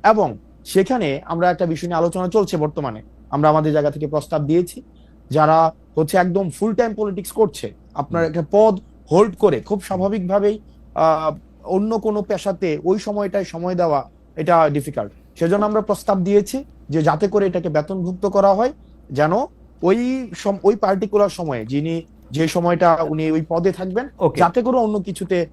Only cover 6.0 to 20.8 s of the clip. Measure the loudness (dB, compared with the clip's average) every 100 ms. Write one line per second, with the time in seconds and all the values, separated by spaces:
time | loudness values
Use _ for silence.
6 | 0 2 2 0 -4 -2 -2 0 -2 -2
7 | -4 -6 -8 -2 -2 -2 -12 -14 -16 -10
8 | -4 -2 -2 -2 0 4 4 2 -6 -20
9 | 0 4 4 4 2 2 -2 -6 -4 -2
10 | -2 -2 0 0 0 -2 -10 -20 -10 0
11 | 2 2 0 -6 -16 -20 -4 -2 0 -2
12 | -2 -4 -4 -4 -4 -4 -2 -2 0 -2
13 | -2 -4 -2 -4 -6 -6 -4 0 2 0
14 | -2 _ _ -8 2 4 4 2 -4 -6
15 | -8 -10 -20 -4 0 2 2 0 -2 -4
16 | 0 0 4 2 2 -8 -10 -20 -4 0
17 | 0 0 0 0 0 -2 -2 -2 -2 -6
18 | -6 -4 -2 4 4 4 0 -4 -20 -20
19 | -10 -2 0 0 -2 _ -20 -4 0 2
20 | 0 -4 -8 -6 -4 0 0 2